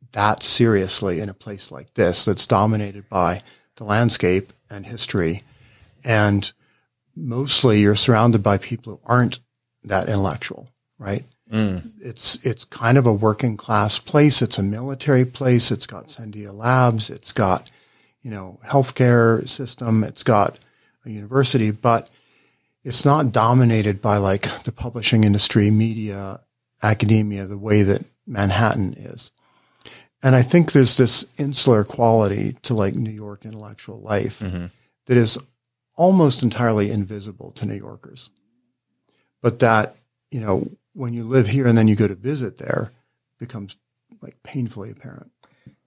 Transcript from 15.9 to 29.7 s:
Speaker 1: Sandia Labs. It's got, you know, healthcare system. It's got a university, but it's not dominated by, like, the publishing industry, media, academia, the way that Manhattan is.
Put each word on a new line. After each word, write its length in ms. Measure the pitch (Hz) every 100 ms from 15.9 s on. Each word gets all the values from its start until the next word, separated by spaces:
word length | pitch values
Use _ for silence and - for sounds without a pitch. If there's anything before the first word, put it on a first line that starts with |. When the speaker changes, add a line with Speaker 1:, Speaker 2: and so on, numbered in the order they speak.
| 98 -
Speaker 1:
Sandia 460 | - 110 104 104 101
Labs. 540 | 117 131 123 113 104
It's 220 | - -
got, 380 | - 98 92 - _ _ _ _ _
you 80 | 127
know, 280 | 104 92 98 -
healthcare 840 | 139 131 - 123 120 117 113 123
system. 560 | - 123 - 120 110
It's 200 | - -
got 360 | - 107 95 - _ _ _ _ 120
a 40 |
university, 640 | 107 104 135 131 131 107
but 380 | 104 120 113 - _ _ _ _ _ _ _
it's 200 | 135 - 143
not 260 | 147 131
dominated 680 | 107 113 127 120 113 104 98
by, 160 | 110 101
like, 460 | 98 101 - -
the 80 | -
publishing 520 | - 123 113 101 113
industry, 460 | 107 104 - 113 104
media, 680 | 107 113 110 107 98 98 101 _ _ _ _
academia, 640 | 107 107 104 110 107 98 95
the 120 | 101
way 260 | 107 104
that 200 | 98 98 - _ -
Manhattan 680 | 104 98 95 110 - 92
is. 380 | - - - - _ _ _ _